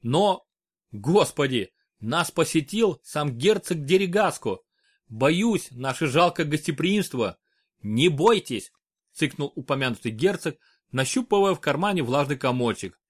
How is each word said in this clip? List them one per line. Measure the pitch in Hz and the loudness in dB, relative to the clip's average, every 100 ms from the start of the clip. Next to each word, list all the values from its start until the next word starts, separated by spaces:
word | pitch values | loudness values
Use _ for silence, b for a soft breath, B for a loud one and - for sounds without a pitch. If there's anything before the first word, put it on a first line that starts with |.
«Но, | 120 147 202 185 _ _ _ _ _ | 0 2 2 0 _ _ _ _ _
господи, | 107 107 196 147 - 139 123 95 _ _ _ | -8 2 4 2 0 0 0 -4 _ _ _
нас | 107 156 170 | -4 -2 -2
посетил | - 160 165 143 208 220 156 | 0 0 0 -2 0 0 0
сам | - 151 147 117 | -8 -4 -4 0
герцог | 165 214 - 170 | 2 2 0 -6
Деригаско. | 139 185 196 190 190 - 117 92 _ _ _ _ _ | 0 2 2 2 0 -2 -6 -6 _ _ _ _ _
Боюсь, | 110 135 170 226 202 - | 0 2 2 2 0 -4
наше | 120 135 127 156 | -8 -6 -2 0
жалкое | 131 175 - 151 | 2 2 2 -2
гостеприимство». | 147 - 147 175 208 180 131 104 - _ _ _ _ | -2 -4 -2 0 0 -2 -2 -4 -4 _ _ _ _
«Не | 104 110 170 | -4 2 2
бойтесь», | 143 190 214 - 113 - _ _ _ _ | 4 4 4 0 -8 -10 _ _ _ _
цыкнул | - 147 - 143 | -4 -4 -2 -8
упомянутый | - 139 139 131 113 120 | -8 -4 -2 -2 -4 -6
герцог, | 110 180 185 170 - _ _ _ | -2 -2 0 -6 -8 _ _ _
нащупывая | 127 131 262 240 202 196 | -4 -2 -2 0 2 4
в | 180 | 2
кармане | - 139 202 190 | 0 0 0 -2
влажный | 120 135 139 139 | 0 0 0 -2
комочек. | 131 127 120 101 95 _ | -2 0 0 -2 -8 _